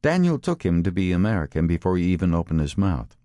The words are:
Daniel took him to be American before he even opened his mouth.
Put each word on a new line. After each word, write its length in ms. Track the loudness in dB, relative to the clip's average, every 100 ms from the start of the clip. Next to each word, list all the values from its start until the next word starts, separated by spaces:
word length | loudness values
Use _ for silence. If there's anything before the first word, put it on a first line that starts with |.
Daniel 360 | 0 2 2 0
took 260 | -2 -2
him 200 | 0 0
to 80 | 0
be 180 | 0 0
American 560 | 0 0 0 -2 -2 0
before 320 | 0 0 0
he 60 |
even 280 | 0 0 0
opened 280 | 0 0 -2
his 180 | -2 0
mouth. 380 | -2 -2 -6 _